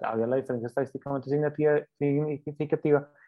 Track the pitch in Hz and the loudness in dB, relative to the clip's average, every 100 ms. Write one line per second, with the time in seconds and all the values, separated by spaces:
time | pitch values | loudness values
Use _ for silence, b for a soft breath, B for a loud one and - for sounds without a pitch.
0 | 113 113 113 131 131 123 120 139 131 131 | -4 0 0 0 0 -4 -4 -4 -4 -6
1 | 143 139 131 143 151 147 151 147 - _ | -6 -6 -2 0 0 2 2 2 0 _
2 | 143 143 151 143 151 147 147 156 156 147 | 0 0 0 -4 -8 -6 -2 0 4 2
3 | 143 b | 2 b